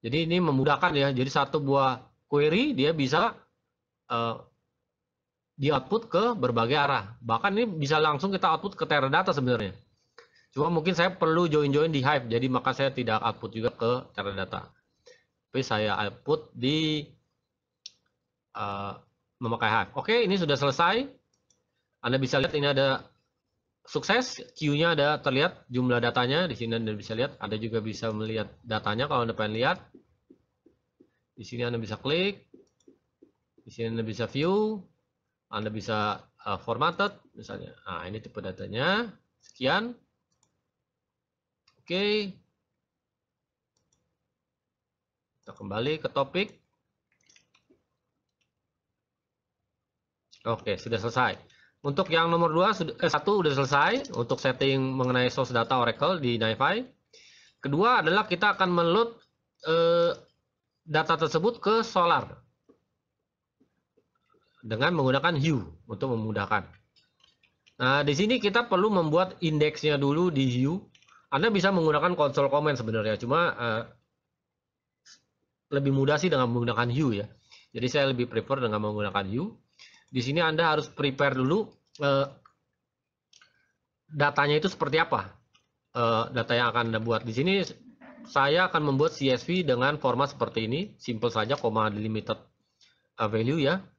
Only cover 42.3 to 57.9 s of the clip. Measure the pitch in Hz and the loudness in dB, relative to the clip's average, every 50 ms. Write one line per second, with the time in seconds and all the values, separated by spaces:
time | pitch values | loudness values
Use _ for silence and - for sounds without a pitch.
42.3 | 180 - _ _ _ _ _ _ _ _ _ _ _ _ _ _ _ _ _ _ | -10 -16 _ _ _ _ _ _ _ _ _ _ _ _ _ _ _ _ _ _
43.3 | _ _ _ _ _ _ _ _ _ _ _ _ _ _ _ _ _ _ _ _ | _ _ _ _ _ _ _ _ _ _ _ _ _ _ _ _ _ _ _ _
44.3 | _ _ _ _ _ _ _ _ _ _ _ _ _ _ _ _ _ _ _ _ | _ _ _ _ _ _ _ _ _ _ _ _ _ _ _ _ _ _ _ _
45.3 | _ _ _ - - - 101 98 98 107 123 143 156 156 - 139 - 135 139 139 | _ _ _ -20 -18 -14 -12 -8 -6 -4 -2 -2 -4 -4 -4 -4 -2 -2 -2 -2
46.3 | - 180 208 208 - _ _ _ _ _ _ _ _ _ _ _ _ _ _ _ | -2 -4 -4 -4 -8 _ _ _ _ _ _ _ _ _ _ _ _ _ _ _
47.3 | _ _ _ _ _ _ _ _ _ _ _ _ _ _ _ _ _ _ _ _ | _ _ _ _ _ _ _ _ _ _ _ _ _ _ _ _ _ _ _ _
48.3 | _ _ _ _ _ _ _ _ _ _ _ _ _ _ _ _ _ _ _ _ | _ _ _ _ _ _ _ _ _ _ _ _ _ _ _ _ _ _ _ _
49.3 | _ _ _ _ _ _ _ _ _ _ _ _ _ _ _ _ _ _ _ _ | _ _ _ _ _ _ _ _ _ _ _ _ _ _ _ _ _ _ _ _
50.3 | - - _ 113 113 110 - 107 98 92 - 117 113 104 107 117 110 127 123 107 | -20 -10 _ -6 -6 -4 -2 -6 -6 -4 -4 -6 -4 -4 -4 -2 0 0 0 0
51.3 | 90 - - _ _ _ _ _ _ _ - 143 139 165 190 160 160 165 165 170 | -2 -6 -14 _ _ _ _ _ _ _ -8 -4 -2 -2 -2 2 2 2 4 4
52.3 | 170 170 170 165 156 165 185 214 208 190 175 147 - - - 160 - 147 - 202 | 4 2 2 2 2 2 2 2 2 0 -4 -8 -4 -2 -2 0 0 0 0 0
53.3 | 208 202 175 151 139 135 139 131 143 139 147 180 226 269 277 - - - 127 - | 0 2 2 2 2 2 0 2 2 2 4 2 0 -2 -4 -6 -6 -6 -2 -2
54.3 | 131 - - 135 127 - 139 135 135 135 131 131 131 131 127 127 123 123 123 123 | -4 0 0 -2 0 2 2 2 2 2 0 -2 0 0 0 2 2 2 2 0
55.3 | - - 131 - 127 117 117 - 135 127 120 117 110 - 139 165 190 170 139 123 | 0 -2 -4 0 0 0 0 2 2 2 2 0 0 0 0 -2 0 0 0 -2
56.3 | 120 113 110 110 110 131 131 147 190 233 262 - _ _ _ _ - - - - | 0 0 0 0 0 0 0 0 0 -2 -6 -10 _ _ _ _ -20 -20 -20 -20
57.3 | - - - _ _ _ - 139 139 160 202 233 | -20 -20 -20 _ _ _ -4 -2 0 2 2 4